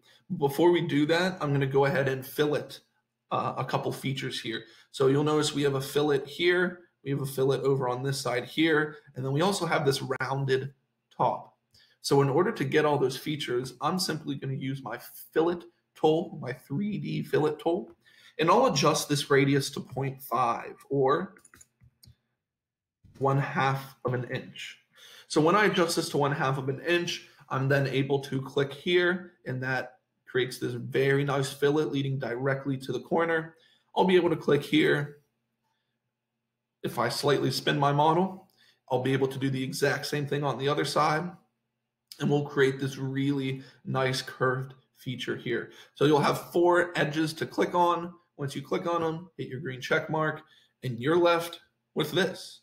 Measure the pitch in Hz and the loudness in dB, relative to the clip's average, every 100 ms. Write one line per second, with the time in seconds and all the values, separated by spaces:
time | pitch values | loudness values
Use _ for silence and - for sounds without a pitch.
0 | _ _ - 180 135 - 175 170 147 143 | _ _ -10 -2 -2 4 4 4 2 0
1 | 151 165 185 180 147 139 135 139 139 127 | 2 2 0 -2 -2 0 2 2 2 2
2 | 135 131 127 - 151 135 - - _ _ | 0 -4 -6 -2 0 0 -4 -18 _ _
3 | _ _ - 123 117 - 139 139 - - | _ _ -6 -4 -2 -4 -4 -2 -4 -4
4 | 135 131 131 - 120 110 - - _ - | -6 -6 -6 -8 -8 -10 -12 -20 _ 2
5 | 135 139 151 151 147 143 143 135 135 147 | 4 4 4 2 2 0 0 0 -2 0
6 | 151 139 - - 175 180 180 - _ _ | 2 0 -2 0 2 4 2 -4 _ _
7 | 135 139 135 - 135 131 135 135 123 123 | -6 -4 -4 0 2 2 2 2 0 -2
8 | 139 135 - 123 - - 165 151 151 - | -2 -2 -2 -4 -4 0 2 2 0 -8
9 | - - 131 143 190 190 165 165 139 135 | -18 -8 -4 0 0 0 0 2 2 0
10 | 127 127 127 135 135 131 135 _ _ _ | -2 -4 -4 -2 0 -2 -2 _ _ _
11 | _ - 123 - - _ _ _ _ _ | _ -2 0 0 -10 _ _ _ _ _
12 | - 139 135 143 202 220 135 151 151 139 | 2 4 4 4 2 0 0 2 2 2
13 | 127 - 156 147 135 123 131 - 147 185 | 0 -2 -6 -6 -4 -4 -4 -4 -4 -2
14 | - 156 147 139 135 135 131 135 113 113 | -2 -4 -6 -6 -6 -6 -6 -6 -8 -12
15 | - - - 156 165 175 - _ _ - | -12 -20 -2 2 2 0 -8 _ _ 2
16 | 156 160 - 151 127 - - 143 208 151 | 4 4 0 -8 -10 -10 -8 -4 -4 -4
17 | 151 156 - 135 151 151 165 185 - - | -4 -6 0 0 0 0 -2 -2 -4 -18
18 | _ _ - - 165 214 254 147 151 151 | _ _ -18 -2 4 6 4 4 2 2
19 | - 143 - 135 139 143 139 - - 127 | 0 -2 4 4 4 2 0 -8 -10 -6
20 | 135 135 - 120 120 113 - - - 139 | -6 -8 -6 0 0 0 -6 -16 -4 0
21 | 131 165 190 - _ - _ _ _ _ | 2 2 -2 -12 _ -20 _ _ _ _
22 | - _ _ _ _ _ _ _ _ _ | -20 _ _ _ _ _ _ _ _ _
23 | - - 135 139 139 160 135 135 - - | -20 -2 0 2 0 0 0 -2 -8 -8
24 | 123 123 120 127 - - - - _ _ | -6 -4 -6 -10 -10 -16 -16 -18 _ _
25 | - - - 160 156 202 202 185 165 170 | -20 -20 -2 2 4 6 4 4 2 0
26 | 160 143 139 151 135 139 131 135 165 175 | -2 0 0 0 -2 -2 -4 -6 0 0
27 | 175 - - _ - 135 135 139 135 131 | 0 -8 -12 _ -8 -4 2 2 2 0
28 | 135 135 - 131 135 139 139 - 180 180 | 0 -2 -2 -6 -4 -2 -2 -4 0 2
29 | 175 180 - _ - 127 127 127 - _ | 2 0 -6 _ -10 -6 -2 -4 -4 _
30 | _ _ _ 127 127 - 127 123 123 131 | _ _ _ -2 -2 -4 -6 -6 -4 0
31 | 139 139 143 139 135 - 143 151 151 139 | 2 2 2 0 -2 0 2 2 0 -2
32 | 135 135 120 120 135 135 143 131 - 120 | -2 -4 -4 -2 -2 -2 -4 -6 -4 -8
33 | - 165 165 165 160 - _ _ _ - | -2 0 2 0 -2 -14 _ _ _ 0
34 | 185 180 170 156 - 143 - 151 151 147 | 6 6 4 0 2 2 4 4 4 2
35 | 147 - _ _ _ _ _ _ _ _ | -2 -10 _ _ _ _ _ _ _ _
36 | _ _ _ _ _ _ _ _ - 117 | _ _ _ _ _ _ _ _ -8 -2
37 | 120 - 143 139 135 - 160 147 143 143 | -2 0 2 2 2 0 0 2 2 4
38 | 156 165 190 - - _ _ _ - 123 | 4 4 2 -2 -20 _ _ _ -4 0
39 | 131 135 135 135 135 131 131 131 139 135 | 2 2 2 0 -2 -2 -4 0 0 0
40 | - 147 139 143 143 120 139 147 151 156 | -2 -4 -2 -2 -2 -2 -2 0 0 2
41 | 156 156 175 - _ _ _ _ _ _ | 2 2 -4 -12 _ _ _ _ _ _
42 | _ - 143 143 143 143 135 135 139 139 | _ -4 0 0 0 2 2 2 -6 -6
43 | 135 135 139 139 131 131 - _ - 131 | -6 -2 0 0 -2 -6 -12 _ -4 0
44 | 131 131 - - 127 131 135 - _ _ | 0 -2 -6 -2 0 0 -6 -14 _ _
45 | 135 120 - 110 123 113 - - - - | -10 -8 -6 -6 -4 -4 -6 -16 -16 0
46 | 151 147 143 143 - 175 175 175 - 156 | 4 4 2 -2 -2 2 4 4 2 0
47 | 151 156 156 - - - 180 180 175 170 | -2 0 -2 -2 -6 -2 0 2 2 0
48 | 175 - _ - 139 139 139 185 170 170 | -4 -14 _ -10 -8 -8 -6 -4 -2 -2
49 | 165 165 - - 135 127 131 127 - 156 | -2 -4 -10 -12 -10 -8 -10 -10 -2 -2
50 | - 156 156 - - _ _ _ 127 113 | -2 -2 -2 -4 -14 _ _ _ -8 -4
51 | 135 175 170 170 170 - _ _ _ 160 | 0 4 4 2 -2 -12 _ _ _ -6
52 | 156 175 185 - - - | -2 0 -2 -4 -16 -20